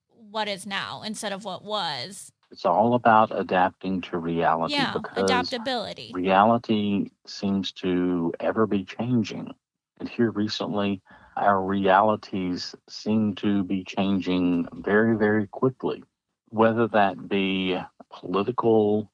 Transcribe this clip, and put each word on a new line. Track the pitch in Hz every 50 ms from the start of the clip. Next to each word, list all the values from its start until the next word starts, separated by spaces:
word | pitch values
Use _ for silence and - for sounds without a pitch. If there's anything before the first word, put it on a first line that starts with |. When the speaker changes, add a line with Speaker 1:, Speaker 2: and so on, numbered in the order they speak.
| _ _
Speaker 1:
what | _ _ 226 208 202 220 214 208
is | 202 185 190
now | 208 196 190 135 98 123 - -
instead | 214 220 - 226 208
of | 196 185 220
what | 202 180 - -
was. | 202 208 208 180 165 143 127 120 - - - - - _ _ _ _
Speaker 2:
It's | - - -
all | 92 82 92 110 117 123
about | 120 - 117 110 110 110 - - 95
adapting | 92 85 95 92 90 92 - _ - 95 95 90
to | - - - 85
reality | 82 82 82 82 82 78 80 82 82 82 -
Speaker 1:
Yeah, | 285 262 220 214
Speaker 2:
because | - 220 - - - 196
Speaker 1:
adaptability. | 196 - 247 254 - 262 240 220 269 254 240 196 - 175 - - - -
Speaker 2:
reality | 92 90 95 95 95 101 113 117 117 - - 110 107 104 101 101 98 - - - _ _
seems | - - - - 98 98 98 92 - -
to | - - 92 90 90 90 90 90 87 82 85 82 -
ever | - 82 92 110 113
be | 98 104 101 92
changing. | - - - 110 123 127 117 101 - 87 85 76 - - - _ _ _ _ _ _ _ _
And | 85 85
here | - - 120 110
recently, | 101 104 104 107 - - 101 - - 101 101 98 101 95 - _ - - - - _
our | - 98 101 101 95
realities | 95 92 98 101 95 95 92 98 107 110 107 104 - - - 98 92 92 87 80 - - - - _ _
seem | - - - 107 110 110 110 104 92
to | - - 104 101 101 95
be | 90 101 95 92
changing | - - - 95 98 98 95 87 90 90 90 90 87 90 87 85 - -
very, | - - 104 101 107 113 113 113 104
very | 107 104 107 107 104 -
quickly. | - - - 131 131 - - 82 - - - _ _ _ _ _ _ _ _ _
Whether | 113 107 113 113 110 117 120 104
that | 107 110 101 95 90 - - 87
be | 104 98 95 95 95 95 92 92 90 87 87 - _ _ - _
political | - - - 87 90 98 101 127 123 - - 117 110 110 107 104 104 107 107 -